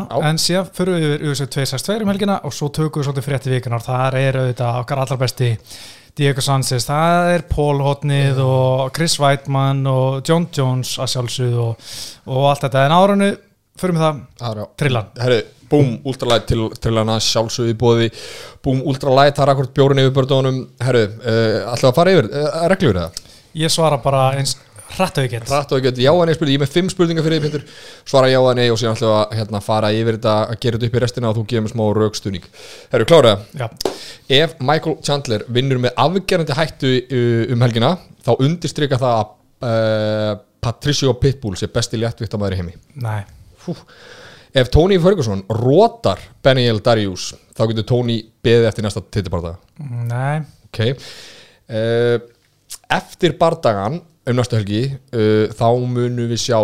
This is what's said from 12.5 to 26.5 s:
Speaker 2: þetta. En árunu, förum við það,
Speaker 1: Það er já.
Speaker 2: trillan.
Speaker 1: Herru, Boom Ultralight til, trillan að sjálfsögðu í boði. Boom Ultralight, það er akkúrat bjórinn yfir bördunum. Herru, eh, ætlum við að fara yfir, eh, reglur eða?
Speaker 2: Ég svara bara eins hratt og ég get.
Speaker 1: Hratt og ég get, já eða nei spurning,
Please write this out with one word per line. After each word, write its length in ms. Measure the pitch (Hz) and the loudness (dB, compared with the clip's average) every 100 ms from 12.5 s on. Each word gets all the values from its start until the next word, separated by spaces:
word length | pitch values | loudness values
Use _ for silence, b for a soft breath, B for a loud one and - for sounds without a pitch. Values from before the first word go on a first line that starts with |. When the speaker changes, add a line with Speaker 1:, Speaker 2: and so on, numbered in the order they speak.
| 143 135 | 2 0
Speaker 2:
þetta. 200 | 131 139 | 2 4
En 100 | 170 | 4
árunu, 320 | 196 202 202 - _ _ _ - | 4 4 0 -2 _ _ _ -8
förum 180 | 185 165 | -4 0
við 100 | 160 | 0
það, 140 | 147 - - | -2 -12 -10
Speaker 1:
Það 120 | 117 | -8
er 80 | 107 | -8
já. 80 | 104 - | -10 -4
Speaker 2:
trillan. 340 | 143 120 98 - | -2 -2 -4 -4
Speaker 1:
Herru, 220 | 127 117 - - - | 0 0 0 -10 0
Boom 200 | 147 139 110 | 2 2 0
Ultralight 440 | 135 127 120 113 - | -6 -4 0 0 2
til, 140 | 117 110 - | -2 -2 -4
trillan 300 | 117 113 110 | -2 0 0
að 60 | 110 | 0
sjálfsögðu 480 | - 117 113 - 117 | 0 -2 -2 -2 -2
í 80 | 113 | 2
boði. 300 | 120 117 113 B B B B B | 4 4 2 B B B B B
Boom 160 | 139 131 147 | -2 -2 -2
Ultralight, 460 | 135 143 131 143 143 | -2 2 4 4 4
það 60 | 139 | 2
er 60 | |
akkúrat 220 | 139 131 - | 2 0 2
bjórinn 240 | 139 135 | 4 4
yfir 140 | 135 135 | 2 2
bördunum. 400 | 131 135 131 131 - - | 2 2 0 -2 -8 -6
Herru, 220 | 123 123 104 | 0 2 2
eh, 540 | 110 120 113 110 107 | -2 -2 0 2 0
ætlum 240 | 98 120 135 | -2 0 2
við 60 | |
að 40 | 127 | 4
fara 200 | 175 185 | 4 4
yfir, 160 | 107 | 2
eh, 340 | 143 147 160 170 | -2 -4 0 0
reglur 300 | - 156 90 | 2 2 0
eða? 140 | 82 - B B B 160 | -2 -10 B B B -4
Speaker 2:
Ég 140 | 156 | -2
svara 320 | - 160 143 | 0 0 0
bara 220 | 139 135 131 | 0 2 2
eins 220 | 139 139 - - - - - | 0 -4 -6 -12 -20 -12 -4
hratt 220 | 185 - | -2 -2
og 40 | |
ég 60 | 127 | -4
get. 160 | 113 117 | -4 -2
Speaker 1:
Hratt 240 | 143 139 | -2 0
og 60 | 139 | 0
ég 60 | |
get, 120 | 131 123 | 0 2
já 80 | 127 | 4
eða 140 | 175 170 | 4 2
nei 80 | |
spurning, 220 | 156 151 | 0 0